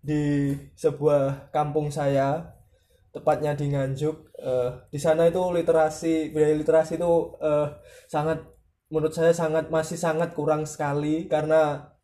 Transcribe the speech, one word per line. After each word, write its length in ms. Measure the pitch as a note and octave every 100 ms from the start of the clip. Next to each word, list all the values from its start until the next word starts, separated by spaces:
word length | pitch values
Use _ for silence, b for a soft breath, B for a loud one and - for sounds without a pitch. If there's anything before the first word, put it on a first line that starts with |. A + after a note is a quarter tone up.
di 480 | C#3+ D3+ D3 C#3+ C#3 C#3 -
sebuah 800 | _ D#3 C3+ D3+ D3 C3+ C#3 -
kampung 320 | D3+ D3 D3+ D3
saya, 680 | C#3+ C#3+ C#3 C#3 D#3 E3+ - _ _ _ _ _
tepatnya 400 | D3 - D3 D3+
di 160 | C#3+ C#3+
Nganjuk. 640 | C#3+ C3+ C3+ D3+ D#3 -
Eh, 360 | - C3+ B2+ B2 - -
di 80 | C#3+
sana 320 | D#3+ D#3 E3+
itu 80 | F3+ F3+
literasi, 800 | E3+ E3+ E3 D#3 - E3 D#3+ D3+
budaya 240 | D3+ D3+ D3+
literasi 400 | D3+ D#3+ D#3+ E3
itu, 140 | E3+ E3+ E3+ -
eh, 300 | D#3 D3 D3 - B B B
sangat, 320 | D#3 D#3 D#3 - _ _ _ _
menurut 240 | D#3 D#3
saya 160 | E3 E3
sangat, 400 | E3+ D#3+ D#3 D#3
masih 240 | D#3+ D#3+
sangat 400 | E3+ E3+ D#3 E3
kurang 320 | - D3 D3+ D3+
sekali 640 | - D3 D3 D3+ D#3 F#3
karena 560 | D3+ D3+ D#3+ D3+ C#3+ - _